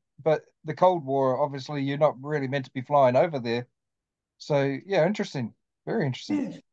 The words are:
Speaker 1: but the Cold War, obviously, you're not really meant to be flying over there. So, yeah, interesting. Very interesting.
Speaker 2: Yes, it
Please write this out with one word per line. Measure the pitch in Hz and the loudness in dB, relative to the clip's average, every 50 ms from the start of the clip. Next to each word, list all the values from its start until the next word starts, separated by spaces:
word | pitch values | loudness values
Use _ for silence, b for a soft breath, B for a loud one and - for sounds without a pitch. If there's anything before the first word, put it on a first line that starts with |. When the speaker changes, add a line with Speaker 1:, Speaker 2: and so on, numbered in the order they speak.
| _ _ _ - - | _ _ _ -4 0
Speaker 1:
but | 160 151 147 - _ _ _ - | 0 0 0 -2 _ _ _ -10
the | 151 147 | -10 0
Cold | - 180 185 185 170 135 | 2 4 4 4 2 0
War, | 131 139 139 131 131 127 123 | -2 0 2 2 2 2 0
obviously, | 147 143 139 139 127 - 151 143 135 | 0 -2 -4 -6 -8 -6 -6 -4 -2
you're | 139 139 139 | -2 0 2
not | 156 143 113 123 135 | 2 2 2 -2 -6
really | 147 151 147 135 131 | -6 -4 -4 -2 -2
meant | 139 143 131 | -4 -4 -6
to | - | -6
be | - 135 | -8 -10
flying | 127 - 147 143 135 127 123 131 | -4 0 4 4 4 6 6 4
over | 170 175 151 131 | 2 2 0 -4
there. | 117 120 117 120 123 - _ _ _ _ _ _ _ _ _ _ _ _ _ _ | -4 -2 -2 -4 -4 -8 _ _ _ _ _ _ _ _ _ _ _ _ _ _
So, | - - 151 143 135 139 135 131 - | -6 -2 0 2 2 0 -2 -4 -4
yeah, | 185 196 170 156 | -2 2 2 2
interesting. | 180 214 - 202 - - 143 117 104 - _ _ _ _ _ _ | 2 2 0 -4 -4 -4 -6 -6 -6 -8 _ _ _ _ _ _
Very | 156 - 226 165 131 | -4 -2 0 0 -2
interesting. | 127 - - - 302 294 254 196 | -2 -4 -4 -4 -2 -2 -2 -4
Speaker 2:
Yes, | - | -8
it | - - _ | -12 -18 _